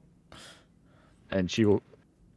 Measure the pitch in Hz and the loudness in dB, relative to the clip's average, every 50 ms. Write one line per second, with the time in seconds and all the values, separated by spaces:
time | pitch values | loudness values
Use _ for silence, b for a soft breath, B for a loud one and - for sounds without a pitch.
0 | - _ _ _ _ _ b b b b b b b b _ _ _ _ _ _ | -16 _ _ _ _ _ b b b b b b b b _ _ _ _ _ _
1 | _ _ _ _ _ - - 98 92 87 - - 110 104 101 113 - _ - - | _ _ _ _ _ -8 -6 -6 -6 -4 -2 0 2 2 2 0 -2 _ -20 -20
2 | _ _ _ _ _ _ _ | _ _ _ _ _ _ _